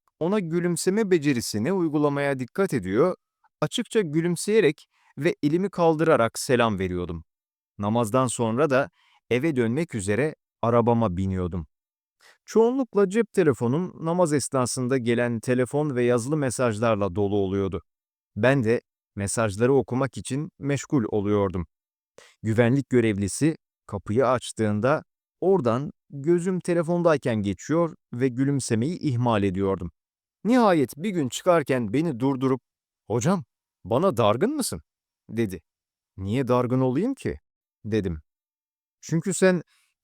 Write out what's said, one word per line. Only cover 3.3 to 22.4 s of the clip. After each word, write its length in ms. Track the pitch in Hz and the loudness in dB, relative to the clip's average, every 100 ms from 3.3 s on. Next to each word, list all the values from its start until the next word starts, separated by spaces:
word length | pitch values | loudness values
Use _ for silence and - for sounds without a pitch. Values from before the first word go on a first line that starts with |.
| _ _ - | _ _ -6
açıkça 400 | 156 - 220 226 | -4 -4 -2 -2
gülümseyerek 840 | 165 156 170 170 - 214 156 - _ _ _ - | 0 -2 0 -2 0 2 2 0 _ _ _ -4
ve 160 | 139 - | -4 0
elimi 280 | 143 240 196 | 0 0 -2
kaldırarak 680 | - 165 156 160 131 113 - | 0 2 2 2 4 2 -2
selam 400 | - 120 113 95 | 0 2 2 0
veriyordum. 460 | 92 90 90 85 - _ _ _ _ - | -4 -4 -6 -10 -14 _ _ _ _ -6
Namazdan 480 | 104 117 110 127 127 | -2 0 0 0 0
sonra 440 | - 113 117 156 | 0 -2 0 2
da 200 | 131 139 _ _ _ - | 2 0 _ _ _ -2
eve 260 | 120 160 127 | 0 0 0
dönmek 380 | 113 131 170 | 0 0 -4
üzere 400 | 117 95 104 151 - _ - | -4 -2 -2 -2 -6 _ -4
arabama 540 | 117 120 117 117 110 87 | 2 2 4 2 0 0
biniyordum. 500 | 95 92 90 87 76 _ _ _ _ _ _ _ | -2 -2 -4 -6 -10 _ _ _ _ _ _ _
Çoğunlukla 640 | - 214 226 262 247 196 196 | 0 2 2 2 -2 0 2
cep 240 | 220 220 | 0 0
telefonum 720 | - 160 117 117 147 180 - | 2 2 2 0 -2 -4 -6
namaz 280 | 160 180 170 | -4 0 2
esnasında 640 | 147 - 135 123 - 123 135 | 0 0 -2 -2 -2 -2 0
gelen 420 | 117 117 120 117 | 0 0 0 -2
telefon 540 | - 123 123 143 151 | -2 0 0 -2 -2
ve 100 | 123 | 0
yazılı 320 | 120 120 123 156 | 2 0 0 -2
mesajlarla 800 | 135 123 123 104 117 104 101 | -2 0 -2 0 0 0 0
dolu 220 | 92 101 104 | 0 0 0
oluyordu. 460 | 95 98 95 85 _ _ _ _ _ 104 | 0 0 -2 -4 _ _ _ _ _ 0
Ben 280 | 123 139 | 2 2
de 160 | 110 120 _ _ _ 101 | 2 -2 _ _ _ -8
mesajları 580 | 98 - 113 95 123 | -4 -2 -2 0 2
okumak 420 | 139 110 123 135 104 | 2 0 -4 -4 -6
için 340 | - 131 156 - | -8 -8 -8 -8
meşgul 460 | 139 139 - 147 104 | -4 -4 0 0 0
oluyordum. 580 | 107 101 104 98 90 82 _ _ _ _ _ - - | -2 0 0 0 -2 -8 _ _ _ _ _ -20 -8